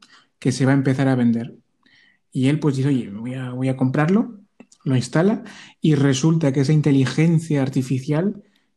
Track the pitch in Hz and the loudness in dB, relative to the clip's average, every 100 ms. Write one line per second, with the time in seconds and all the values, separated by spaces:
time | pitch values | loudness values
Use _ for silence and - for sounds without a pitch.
0 | _ _ _ _ - 131 135 139 135 135 | _ _ _ _ -4 0 2 2 2 0
1 | 135 127 120 117 120 - _ _ _ _ | 0 2 2 0 -4 -14 _ _ _ _
2 | _ _ _ - 127 156 156 131 135 131 | _ _ _ -2 0 0 0 0 0 0
3 | 101 101 120 131 127 127 131 131 131 139 | -4 -10 -10 -10 -10 -4 -4 -2 0 0
4 | 156 196 262 - _ _ - _ - 131 | 2 2 0 -8 _ _ -20 _ -2 -2
5 | - 156 190 226 - - - _ 170 143 | 0 0 2 0 -6 -20 -20 _ 0 2
6 | 139 131 160 165 147 135 135 156 147 139 | 2 2 2 2 0 0 2 2 4 2
7 | 131 - 165 160 165 147 131 135 127 131 | 2 0 2 2 0 -2 0 -2 -2 -4
8 | 143 147 190 202 - _ _ | -2 -2 -2 -6 -14 _ _